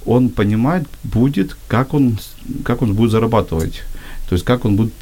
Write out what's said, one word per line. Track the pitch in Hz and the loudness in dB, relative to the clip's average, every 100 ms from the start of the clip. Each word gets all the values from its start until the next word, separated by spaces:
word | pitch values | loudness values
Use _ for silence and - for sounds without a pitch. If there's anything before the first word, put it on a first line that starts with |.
| - | 0
он | 120 127 | 2 4
понимает | - 104 110 123 180 143 - | 2 2 2 2 0 -2 -8
будет, | - 107 131 143 95 - - | -2 2 2 2 -2 -4 -2
как | 110 135 | 0 2
он | 147 131 104 | 2 2 0
с-, | - - - - | -6 -14 -10 -6
как | - 120 | -2 0
он | 117 | 0
будет | 101 117 | 2 2
зарабатывать. | 110 110 113 95 82 82 - - - - - - | 2 2 2 0 0 -2 -4 -10 -10 -10 -10 -2
То | 90 | -2
есть | |
как | 85 123 | 0 0
он | 120 101 | 2 2
будет, | 110 - | 0 -4